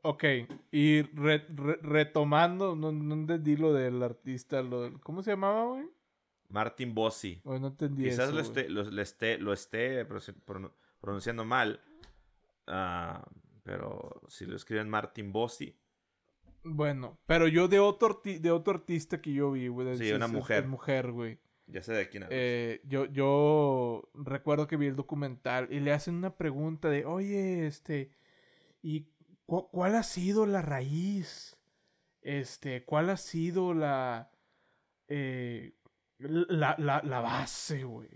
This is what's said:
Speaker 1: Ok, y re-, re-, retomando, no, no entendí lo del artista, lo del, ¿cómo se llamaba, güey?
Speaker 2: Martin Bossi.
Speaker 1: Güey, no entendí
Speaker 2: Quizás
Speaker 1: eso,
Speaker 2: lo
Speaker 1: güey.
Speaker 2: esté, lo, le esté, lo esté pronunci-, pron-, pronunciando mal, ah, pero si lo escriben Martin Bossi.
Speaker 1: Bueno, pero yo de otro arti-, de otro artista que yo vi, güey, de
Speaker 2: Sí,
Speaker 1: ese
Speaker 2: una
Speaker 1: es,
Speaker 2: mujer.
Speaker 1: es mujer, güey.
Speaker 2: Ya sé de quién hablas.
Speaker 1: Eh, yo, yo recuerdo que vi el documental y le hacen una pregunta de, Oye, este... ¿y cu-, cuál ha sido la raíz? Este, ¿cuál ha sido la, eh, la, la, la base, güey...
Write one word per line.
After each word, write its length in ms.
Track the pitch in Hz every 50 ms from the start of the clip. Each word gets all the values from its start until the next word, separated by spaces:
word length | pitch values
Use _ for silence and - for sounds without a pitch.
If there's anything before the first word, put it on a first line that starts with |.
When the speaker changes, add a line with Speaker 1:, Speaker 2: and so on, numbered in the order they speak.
| -
Speaker 1:
Ok, 200 | 160 151 - - 147 135 123 117 - - - _ _
y 320 | - 147 147 151 151 151 147
re-, 420 | 147 147 151 143 151 151 147 151 - 160
re-, 220 | 143 139 147 165 160 156
retomando, 920 | 147 147 156 151 151 - 156 147 147 147 151 170 170 180 185 196 190 170
no, 160 | 156 156 156
no 220 | 156 151 151 151 151
entendí 420 | 156 156 156 170 165 151 151 147
lo 160 | 147 160 160
del 300 | 147 135 127 127 123 123
artista, 640 | 123 120 117 _ _ 135 127 123 - _ 147 135 127
lo 180 | 123 123 123 120
del, 160 | 123 131 143
¿cómo 220 | _ - 165 185
se 100 | 190 220
llamaba, 340 | 202 190 196 196 208 220 233
güey? 200 | 240 254 262 294 349 _ _ _ _ _ _ _ _ _ _ _ _
Speaker 2:
Martin 460 | 95 104 110 110 - - 131 120 113
Bossi. 440 | 110 110 113 110 - - 95 87 90 _
Speaker 1:
Güey, 160 | 139 131 131
no 80 | 135
entendí 380 | 135 135 - 156 143 139 135 131
Speaker 2:
Quizás 240 | 127 123 120 127 139
Speaker 1:
eso, 20 |
Speaker 2:
lo 60 | 151 156 139
Speaker 1:
güey. 40 |
Speaker 2:
esté, 220 | 113 113 135 127 -
lo, 140 | 87 104 101
le 180 | 107 98 104 101
esté, 340 | - - _ 117 110 113
lo 160 | - 98 101 101
esté 540 | 95 - _ - 110 120 127 131 127 113
pronunci-, 340 | - 104 101 - - 95 - _
pron-, 280 | - 101 95 95 - _ _ _ _ _ _
pronunciando 460 | - 101 101 98 95 120 117 113 110
mal, 360 | 113 123 131 117 107 107 - _ _ - - - - _ _ _ _ _ _ _ _ _ _ _
ah, 580 | - - 95 95 90 87 87 85 85 92 - - - - - _ _ _ 107
pero 600 | _ 98 95 92 - 104 104 98 - - - - -
si 200 | - - - -
lo 80 | - 95
escriben 340 | 98 - - 113 107 107 107
Martin 420 | 107 107 104 - _ - 104 101
Bossi. 460 | 98 110 117 117 - - 147 - _ _ _ _ _ _ _ _ _ _ _ _ _ _ _ - - _ -
Speaker 1:
Bueno, 560 | 170 156 147 151 147 139 135 127 113 - _ _
pero 200 | - 160 165 165
yo 200 | 160 156 170 180
de 120 | 180 196 196
otro 280 | 202 202 202 - 233 220
arti-, 300 | 208 - - 202 196 160
de 100 | 160 170
otro 240 | 165 165 165 202 190
artista 480 | 170 - - 175 160 151 _ 180 -
que 100 | - 151 143
yo 180 | 139 143 139
vi, 160 | 135 131 127
güey, 200 | 123 120 123 127
de 100 | 127 127
Speaker 2:
Sí, 80 | 123 113
Speaker 1:
ese 80 | 107 107
Speaker 2:
una 100 | 107 117
Speaker 1:
es, 60 | 117
Speaker 2:
mujer. 320 | 113 113 - - 113 101 -
Speaker 1:
es 40 | 135
mujer, 420 | 135 127 - - 135 131 123 123
güey. 260 | 117 120 117 113 107 _ _ _ _ _ _
Speaker 2:
Ya 160 | - - 95 90
sé 100 | 107 113
de 160 | 107 98 -
quién 140 | - 101 95
hablas. 160 | 87 127 131
Speaker 1:
Eh, 400 | 127 123 120 120 120 117 110 - -
yo, 200 | 139 135 135 135
yo 1040 | 135 139 139 135 139 139 143 147 147 151 151 147 139 131 127 123 120 117 107 - _ _
recuerdo 500 | 135 147 135 135 135 - 156 147 147 151
que 120 | 147 165
vi 100 | 147 143
el 80 | 143 135
documental 720 | 139 135 - 156 147 143 135 123 123 _ 127 123 127 127 -
y 80 | 139 143
le 140 | 139 143 147
hacen 220 | 147 - 175 170
una 200 | 170 185 190 -
pregunta 520 | _ 175 156 135 139 151 160 160 151 - 160
de, 160 | 143 143 -
Oye, 640 | 143 170 185 196 202 202 196 190 190 185 170 160
este... 420 | 151 147 - _ - 156 143 135 135 _ _ _ _ _ _ _ _ _ _ _ _ _ _
¿y 240 | - 156 151 156 151 _ _ _ _ _ 185 _ _
cu-, 240 | - 160 185 185 -
cuál 240 | - 180 180 190 214
ha 80 | 233 -
sido 420 | - - 180 175 190 202 220 214
la 160 | 202 202 190
raíz? 960 | 160 147 143 131 127 139 147 160 180 196 202 196 160 - - - - - - _ _ _ _ _ _ _ _ _ _ _ _ _
Este, 640 | _ - 143 143 131 123 - - - 139 127 123 123
¿cuál 240 | - 151 151 165 180
ha 80 | 196
sido 560 | 180 - - - 165 165 175 170 190 185 180 170
la, 580 | 160 156 143 139 131 131 127 120 113 117 _ _ _ _ _ _ _ _ _ _ _ _ _ _ _ _
eh, 680 | _ 147 143 139 131 127 127 123 120 120 110 90 - _ _ _ _ _ _ _ _ _ _
la, 560 | 127 143 160 170 175 - 185 156 151 135 156
la, 240 | - 147 143 135 147 -
la 160 | 139 131 123
base, 640 | 117 117 - 135 135 - - - - - 156 135 131
güey... 260 | 127 113 113 113 - -